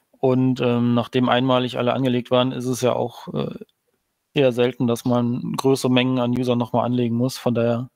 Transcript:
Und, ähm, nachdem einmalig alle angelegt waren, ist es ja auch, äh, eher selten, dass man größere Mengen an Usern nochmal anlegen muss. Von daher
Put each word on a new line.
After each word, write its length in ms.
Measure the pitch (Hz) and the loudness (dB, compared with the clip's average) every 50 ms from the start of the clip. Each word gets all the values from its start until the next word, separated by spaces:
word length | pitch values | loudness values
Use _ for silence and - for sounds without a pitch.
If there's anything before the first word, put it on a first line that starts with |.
| _ _ _ - | _ _ _ 0
Und, 420 | - 131 127 131 131 131 127 127 | 2 2 4 4 2 2 2 2
ähm, 340 | 127 120 120 120 120 120 120 | 0 0 2 2 2 2 2
nachdem 340 | 120 110 - - 127 123 123 | 0 0 0 0 0 2 2
einmalig 500 | 120 123 131 135 127 127 127 120 123 127 | 2 2 2 2 2 2 2 -2 -4 -2
alle 160 | 120 123 - | -2 0 0
angelegt 360 | - 135 127 123 123 117 - | 0 0 0 0 -2 -2 0
waren, 220 | 127 123 123 131 | 2 2 2 0
ist 140 | 131 127 120 | -2 -4 -4
es 140 | 127 127 - | -4 -4 0
ja 100 | 123 120 | 0 0
auch, 400 | 117 123 120 117 - - - - - | 0 0 -4 -6 -8 -12 -14 -8 -6
äh, 200 | - - - - - - _ _ _ _ _ _ _ _ _ _ _ _ _ - | -6 -6 -6 -10 -14 -18 _ _ _ _ _ _ _ _ _ _ _ _ _ 0
eher 180 | 147 135 127 | 2 2 2
selten, 340 | 117 123 120 127 - - 131 | 2 2 0 0 0 0 0
dass 200 | 117 117 - - | 0 0 0 0
man 480 | 127 120 120 120 117 120 127 - - 110 | 0 0 0 0 -2 -4 -4 -6 -6 -6
größere 340 | - - 135 135 131 - 127 | 0 2 2 2 2 2 2
Mengen 280 | 127 123 123 127 131 127 | 2 2 2 0 0 -2
an 200 | 120 120 123 127 | -2 -2 -2 -2
Usern 200 | 127 123 120 120 | 0 0 0 -2
nochmal 260 | 120 - - 120 113 | -2 -2 -2 -2 -2
anlegen 320 | 120 123 123 120 117 117 | 0 0 -2 -2 -2 0
muss. 220 | 117 123 131 - - | 0 -2 -2 -4 -4
Von 160 | - 127 117 | -2 -2 0
daher 340 | 117 117 117 117 120 131 - _ | 0 0 0 0 -2 -4 -10 _